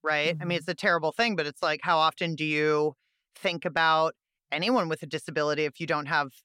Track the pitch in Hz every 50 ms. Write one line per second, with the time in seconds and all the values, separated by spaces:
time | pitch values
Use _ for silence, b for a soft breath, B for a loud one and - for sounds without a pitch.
0 | - 156 156 147 147 160 175 156 175 175 175 170 147 185 175 - - 208 175 170
1 | 156 156 - - 233 233 208 165 151 147 - - - 160 156 156 - 175 170 160
2 | 156 160 - - 180 170 160 143 156 156 151 151 151 151 151 151 151 151 139 _
3 | _ _ _ _ _ _ _ - - 190 170 160 - 180 - 165 160 160 160 160
4 | 160 160 - _ _ _ _ _ _ _ 143 151 175 220 262 240 180 160 160 -
5 | - 143 156 160 - - - 156 151 147 147 143 156 147 - - 165 151 165 147
6 | 143 139 165 151 143 135 _ -